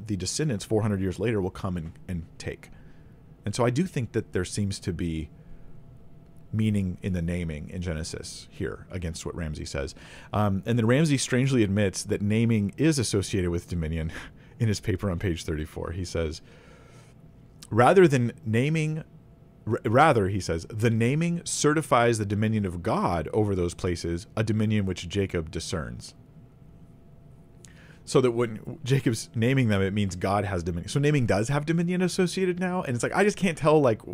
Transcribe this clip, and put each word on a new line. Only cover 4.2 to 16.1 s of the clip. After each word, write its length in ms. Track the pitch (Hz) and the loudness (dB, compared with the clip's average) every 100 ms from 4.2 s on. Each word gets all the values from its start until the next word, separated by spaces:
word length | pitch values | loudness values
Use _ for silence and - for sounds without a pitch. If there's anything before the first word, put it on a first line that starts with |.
| - | -2
there 120 | 95 | -2
seems 340 | 90 - 98 - | -2 -2 -4 -4
to 120 | - | -6
be 380 | 82 87 80 71 - - - - - - - - - - - - | -4 -2 -4 -6 -12 -18 -16 -16 -18 -18 -20 -20 -20 -20 -20 -6
meaning 460 | 110 110 104 92 90 | 0 2 2 0 -4
in 120 | 104 | -4
the 80 | 90 | -2
naming 460 | 85 87 82 76 - | -2 -2 -4 -6 -8
in 120 | - | -8
Genesis 680 | 87 78 - - - - - | -4 -4 -6 -10 -12 -16 -16
here 360 | - 69 - - | -8 -8 -8 -10
against 360 | 92 85 82 - | -8 -8 -8 -8
what 80 | |
Ramsey 300 | - 80 78 | -8 -6 -8
says. 300 | 85 71 67 - - - - | -8 -6 -6 -10 -18 -20 -6
Um, 300 | 101 104 95 120 | 0 2 0 0
and 120 | 120 | 2
then 80 | 110 | 4
Ramsey 300 | 131 160 135 | 4 4 2
strangely 480 | - 123 135 127 | 0 0 2 4
admits 400 | 101 98 98 - | 4 2 0 -2
that 180 | - 90 | -4 -2
naming 500 | 101 110 117 110 101 - | 0 2 4 2 0 0
is 220 | 156 143 | 2 2
associated 520 | 104 104 - 101 90 | 0 0 0 0 0
with 180 | 85 - | -2 -4
dominion 440 | 87 78 82 80 - - | -4 -2 -2 -4 -8 -14
<laughs> 240 | - - - | -18 -14 -2
in 80 | 113 | -2
his 100 | 98 | 0
paper 320 | - 92 101 | -2 -2 -2
on 80 | 85 | -2
page 260 | 98 82 | -2 -4
thirty-four. 480 | - 76 78 85 82 | -4 -6 -6 -8 -8
He 120 | 87 | -6
says, 380 | 87 | -4